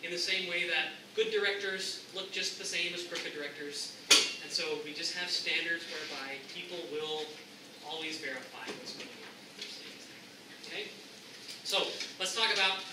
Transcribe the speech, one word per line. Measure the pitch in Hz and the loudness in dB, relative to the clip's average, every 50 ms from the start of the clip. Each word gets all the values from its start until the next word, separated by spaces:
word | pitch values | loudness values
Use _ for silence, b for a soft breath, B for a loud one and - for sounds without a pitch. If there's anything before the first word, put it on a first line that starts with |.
| - 170 | -2 -2
In | |
the | 175 175 | 0 2
same | 180 190 190 190 185 175 | 4 4 4 4 4 2
way | 175 175 175 | 2 2 2
that | 175 165 156 156 - - - - - - | 4 4 4 2 2 -2 -8 -12 -4 2
good | 214 220 - | 4 4 6
directors | 220 208 196 196 202 202 202 190 190 190 185 - - - - - - | 6 6 6 6 4 4 2 0 0 0 0 -2 -2 -4 -6 -6 -6
look | 190 190 190 - | -6 -6 -2 -2
just | 185 185 - - | 0 0 0 0
the | - 190 | -2 -4
same | 180 190 170 175 170 175 | -2 2 2 2 2 0
as | 175 175 | -2 -4
crooked | 165 170 165 156 160 151 | -2 -2 -2 -2 -2 -2
directors. | 151 147 147 143 147 147 143 143 - - - - - - - - - - - - - - | -2 -4 -4 -4 -4 -6 -4 -2 -2 -4 -4 -6 -10 8 10 10 10 10 6 0 -4 -6
And | - | -2
so | - - 165 156 151 147 151 | 0 0 2 2 0 0 -2
we | 151 147 | -4 -4
just | 156 165 170 - | -2 -2 0 0
have | 175 175 170 | 0 0 2
standards | - - - 165 156 165 165 165 165 165 - - 165 | 2 0 2 2 2 2 4 2 2 0 0 -4 -6
whereby | 156 147 143 147 135 135 135 139 139 - - - | -4 -4 -4 -4 -6 -4 -6 -6 -8 -8 -8 -8
people | 175 175 175 180 170 160 147 | -8 -8 -6 -6 -6 -4 -2
will | 147 151 156 156 - - 151 - - - - - - - - - - - 147 | -2 -2 0 0 -2 -2 -2 -4 -6 -12 -12 -14 -14 -16 -16 -16 -14 -12 -8
always | 151 156 160 156 156 151 | -6 -6 -4 -2 -4 -4
verify | - 143 135 131 127 127 - - - - - 143 - | -2 -4 -4 -4 -4 -6 -8 -10 -8 -6 -6 -6 -6
what's | - - - | -6 -8 -8
going | - - - - | -8 -8 -10 -10
on. | - - - - - - - - - - - - - - - - - - - - - - - - - - - - - - | -12 -12 -12 -14 -14 -16 -14 -10 -10 -8 -8 -8 -8 -10 -10 -12 -12 -14 -14 -14 -14 -14 -16 -16 -16 -16 -14 -14 -12 -10
Okay? | - - - - - - - - - - - - - - - - - - - - | -6 -6 -6 -6 -6 -8 -12 -14 -14 -14 -14 -14 -14 -14 -12 -10 -10 -10 -6 -2
So | - - - - - - - - - - - | 2 4 4 4 2 0 -2 -4 -6 -2 -2
let's | - 220 - | -2 0 4
talk | 226 220 214 208 | 4 6 6 6
about | 196 190 190 196 190 - - | 8 8 6 6 4 -2 -6